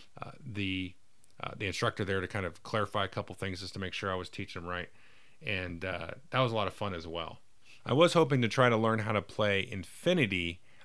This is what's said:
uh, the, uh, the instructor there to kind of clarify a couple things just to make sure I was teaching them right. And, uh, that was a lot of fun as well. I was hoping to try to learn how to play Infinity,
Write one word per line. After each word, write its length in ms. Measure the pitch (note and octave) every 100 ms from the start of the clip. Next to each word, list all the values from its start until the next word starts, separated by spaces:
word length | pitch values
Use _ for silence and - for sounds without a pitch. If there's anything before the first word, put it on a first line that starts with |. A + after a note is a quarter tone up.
| - -
uh, 120 | - -
the, 500 | C3+ G#2 G2 F#2+ F2+ - - - - -
uh, 80 | - -
the 100 | G2+
instructor 380 | F2 A#2 -
there 160 | G2 G2
to 80 | F#2
kind 180 | G#2+ F2+
of 160 | -
clarify 420 | - A2+ G2+ G#2
a 40 | F#2+
couple 260 | - G2
things 260 | F2+ G2 F2+
just 120 | F#2+
to 60 | G2
make 120 | F#2
sure 180 | - G2+
I 20 |
was 140 | F#2 F2
teaching 340 | - G2 F#2
them 80 | E2+
right. 180 | F2 F2 - - - - -
And, 440 | D#3 F#2+ F#2 E2+
uh, 280 | F#2 F2 E2+ - -
that 80 | C3
was 120 | B2+
a 20 |
lot 140 | A2 G2
of 60 |
fun 200 | - G#2
as 120 | F2 D#2+
well. 320 | E2 E2 - - - - -
I 80 | -
was 200 | C3 E3+
hoping 300 | E3+ D#3 C#3
to 60 | A#2
try 200 | A2+ B2
to 80 | A2+
learn 240 | A2+ A2
how 120 | G#2+
to 100 | G#2+
play 460 | - - G#2 G2 F#2+
Infinity, 920 | G2 F2 - E3+ F3+ A#2 F#2+ E2+ E2+ - -